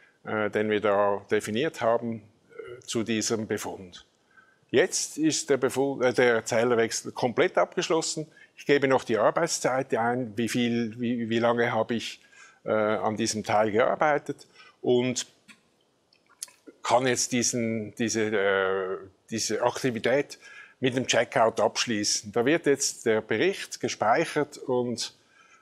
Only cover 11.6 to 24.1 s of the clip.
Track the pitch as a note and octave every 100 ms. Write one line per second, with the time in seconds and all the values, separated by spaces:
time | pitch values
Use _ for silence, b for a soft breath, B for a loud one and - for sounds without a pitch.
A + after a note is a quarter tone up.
11.6 | A#2+ A#2 A2 A2+ - - B B B B
12.6 | - G#2+ G#2+ G#2+ G#2+ G#2+ A2+ G#2+ G2+ G#2
13.6 | A2 G#2 B2+ - D#3 C#3+ - C#3 - B
14.6 | B B C3 B2 B2+ B2 - _ - -
15.6 | _ _ _ _ _ _ _ - - _
16.6 | - - - A#2+ C3 A#2+ - B2 A2+ B2
17.6 | A2+ A2+ G#2 - A2+ A2+ G#2+ G#2+ G2 G2
18.6 | F#2+ G2 F#2 F2+ F#2+ _ - A2+ - G#2+
19.6 | A#2+ - C3 A2 A#2 C#3 - - B B
20.6 | B B C3+ C3 A#2 A#2+ B2 B2+ A2+ A2
21.6 | G#2+ - - G#2 G#2 - G#2+ A#2+ A#2+ E3
22.6 | D3+ C#3 - - A#2 A2 - A2 F3 F#3+
23.6 | - - A#2+ - G#2+